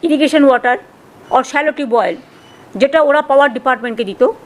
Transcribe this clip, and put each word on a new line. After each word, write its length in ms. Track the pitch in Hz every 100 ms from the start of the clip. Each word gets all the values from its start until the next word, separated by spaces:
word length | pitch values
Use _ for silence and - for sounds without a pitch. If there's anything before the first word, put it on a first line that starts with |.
| 339
irrigation 380 | 302 294 311 277
water 240 | 247 247 247 - - - - - 247
or 60 | 262
shallow 220 | 294 294 294
tube 160 | 277 226
well, 180 | 185 165 - - - - - -
যেটা 180 | 269 311 302
ওরা 120 | 285 294
পাওয়ার 200 | 269 285 233
ডিপার্টমেন্টকে 460 | 262 247 240 220 208
দিত 120 | 190 269 453